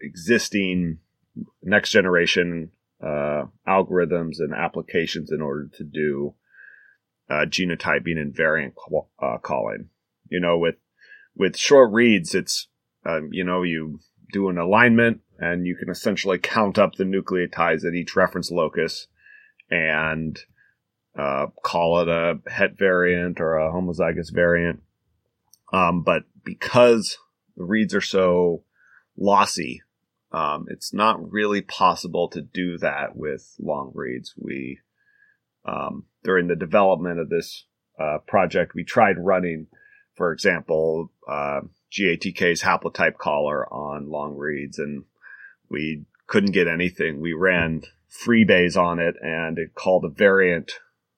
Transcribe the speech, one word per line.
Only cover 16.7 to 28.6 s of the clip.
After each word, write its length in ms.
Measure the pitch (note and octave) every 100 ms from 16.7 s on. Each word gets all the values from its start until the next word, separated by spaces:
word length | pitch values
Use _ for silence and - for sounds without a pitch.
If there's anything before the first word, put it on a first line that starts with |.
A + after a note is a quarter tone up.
| G2
up 180 | F#2+ -
the 100 | F#2+
nucleotides 800 | F#2+ - F#2 F2 - E2+ E2 F2
at 80 |
each 240 | F2 E2 -
reference 340 | F2+ F2+ E2+
locus 560 | F2 D#2 - E2 - - _ _ - _ _ -
and, 680 | F2 D#2+ D#2 D#2+ D#2+ D#2+ D2+ - _ _ _ _ _ _ -
uh, 300 | C#2+ C#2 C#2+ -
call 380 | - E2+ E2+ E2+
it 80 | E2+
a 300 | E2 E2+ D#2 -
het 280 | - G2 -
variant 640 | G2 F2+ F2+ F2 F2 E2+
or 180 | E2 D#2+
a 140 | D#2
homozygous 640 | F2 F#2 E2 E2 E2+ E2+
variant. 480 | F2 F2 F2 E2+ - _ _ _ _ _ _ _ _ _
Um, 320 | F#2 F2 F2
but 200 | D#2+ D#2+ - _
because 760 | - - - B2 B2 A#2 F#2+ - _ _ _ -
the 80 |
reads 320 | F2+ G#2+ G#2 G#2
are 60 |
so 640 | - G2 F#2 F2+ F2 E2